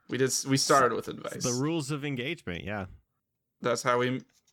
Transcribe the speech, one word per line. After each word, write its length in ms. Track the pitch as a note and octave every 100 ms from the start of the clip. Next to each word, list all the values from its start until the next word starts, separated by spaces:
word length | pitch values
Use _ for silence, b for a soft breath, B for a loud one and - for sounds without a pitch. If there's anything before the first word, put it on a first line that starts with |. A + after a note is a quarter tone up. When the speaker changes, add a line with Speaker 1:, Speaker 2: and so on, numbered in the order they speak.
| -
Speaker 1:
we 100 | B2
did 80 | C3
s-, 180 | - C3+
we 100 | C3+
started 380 | - C#3+ B2
with 140 | A2+ -
Speaker 2:
It's 100 | -
Speaker 1:
advice. 240 | - -
Speaker 2:
the 180 | B2+ B2
rules 300 | D3 E3 C3+
of 140 | D3
engagement. 600 | C#3+ B2+ C3 E3+ - E2+
Yeah. 220 | F#2+ G#2 F#2 - _ _ _ _ _ _
Speaker 1:
That's 200 | B2 A#2+
how 160 | C3 B2
we, 240 | B2 B2+ - _ _